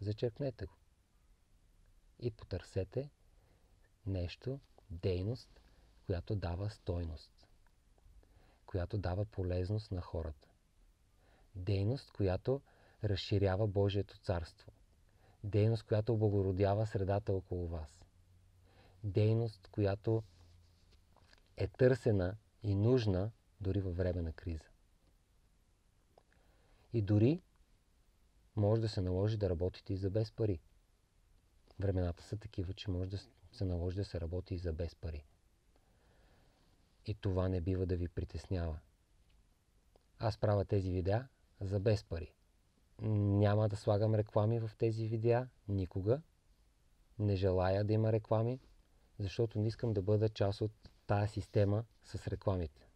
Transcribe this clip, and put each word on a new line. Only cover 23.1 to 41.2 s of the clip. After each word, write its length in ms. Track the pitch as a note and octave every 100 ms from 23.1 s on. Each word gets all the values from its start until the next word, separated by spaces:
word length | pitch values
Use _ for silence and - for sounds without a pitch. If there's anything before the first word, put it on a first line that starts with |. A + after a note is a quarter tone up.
| F2+ A2 - _ -
дори 200 | F#2+ G2
във 160 | F#2+ F2
време 260 | F#2 F2
на 100 | D#2+
криза. 360 | - E2+ D#2+ - - _ _ _ _ _ _ _ _ _ _ _ _ _ - _ _ _ _ _ - -
И 100 | A#2
дори 400 | G2+ G#2 A#2 E3+ _ _ _ _ _ _ _ _ _ _ _ G#2+
може 240 | G2+ A2+
да 80 | A2
се 120 | G#2+
наложи 360 | F2+ F#2 G#2+ A2
да 140 | F#2+
работите 420 | E2+ F#2 - -
и 40 | F#2+
за 140 | G2
без 220 | G#2+ A2+
пари. 280 | - G#2+ F2 - _ _ _ _ _ _ _ _ _ _ -
Времената 440 | G2 F#2 F2 F2
са 140 | - G#2
такива, 360 | - - F2+
че 180 | F#2+ -
може 200 | F2+ F#2+
да 80 | G2 - _ -
се 120 | -
наложи 320 | F#2+ F2 F2+ F#2
да 80 |
се 160 | G2 F2
работи 340 | E2 F2+ -
и 40 | F2+
за 140 | F2
без 220 | D#2+ E2
пари. 300 | - E2+ D2 - _ _ _ _ _ _ _ _ _ _ _ _ _ _ _ _ _ -
И 80 |
това 340 | G#2 G2+ F#2 F#2
не 120 | F#2
бива 260 | F2 F#2 F2+
да 100 | F2+
ви 120 | F2
притеснява. 720 | - E2+ E2 - F#2 E2 D#2+ - _ _ _ _ _ _ _ _ _ _ _ _ -
Аз 200 | G#2+ -
правя 260 | G#2+ G#2
тези 260 | F#2 G2+ F#2
видеа 380 | F#2 F2+ A2